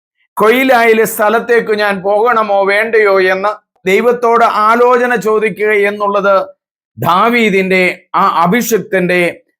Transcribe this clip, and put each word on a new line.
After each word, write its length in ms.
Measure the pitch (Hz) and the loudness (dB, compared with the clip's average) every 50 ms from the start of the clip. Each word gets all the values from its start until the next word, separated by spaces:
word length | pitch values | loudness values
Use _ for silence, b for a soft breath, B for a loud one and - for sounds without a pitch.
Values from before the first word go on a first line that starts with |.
| _ _ _ _ _ _ _ | _ _ _ _ _ _ _
കൊയിലായിലെ 680 | - 208 220 233 254 269 269 262 233 233 226 220 220 220 | -2 0 2 2 2 2 2 2 2 2 2 2 2 0
സ്ഥലത്തേക്ക് 680 | 208 - - 214 208 214 233 - 233 233 233 - 214 | -2 -2 -2 0 0 0 0 0 0 -2 0 0 -2
ഞാൻ 300 | 214 208 208 202 202 190 | -2 -2 -2 -2 -4 -4
പോകണമോ 600 | 175 196 208 208 226 247 233 226 220 208 196 196 196 | -2 -2 0 0 0 0 0 0 0 0 0 0 0
വേണ്ടയോ?" 560 | 190 202 208 226 233 226 220 214 202 190 190 | 0 0 -2 0 0 0 2 2 2 2 2
എന്ന് 280 | 185 185 190 190 196 208 208 - _ _ _ _ - | 2 0 0 -2 -2 -4 -6 -8 _ _ _ _ -2
ദൈവത്തോട് 580 | 180 190 214 226 247 240 240 240 233 233 233 226 | -2 0 0 2 0 0 0 0 0 2 2 2
ആലോചന 720 | - - 208 214 214 233 240 240 247 247 240 247 240 247 | 0 0 0 2 2 2 2 2 2 2 2 0 0 -2
ചോദിക്കുക 520 | 226 175 220 214 214 214 220 175 - 208 214 | -2 -2 -2 -2 0 -2 -4 -4 -4 -2 -2
എന്നുള്ളത് 800 | 214 208 202 202 208 208 208 202 202 202 190 202 196 190 190 - - _ _ _ _ _ _ _ _ 110 | 0 0 0 -2 -2 -4 -4 -2 -2 0 0 2 2 0 0 -4 -10 _ _ _ _ _ _ _ _ -6
ദാവീദിന്റെ 1080 | 123 147 170 185 214 240 240 240 220 214 185 196 190 185 190 185 180 175 147 - _ _ - | -2 0 0 2 2 2 2 0 0 0 0 0 0 0 0 0 0 0 -4 -6 _ _ -4
ആ 280 | 156 156 190 - 156 | -2 -2 0 0 0
അഭിഷിക്തന്റെ 1000 | 170 175 202 240 - - 226 202 - - 185 190 180 175 180 180 175 165 - - _ _ _ | 0 2 0 0 0 -2 -2 -4 -2 -2 -4 -2 -2 0 0 0 -2 -2 -4 -8 _ _ _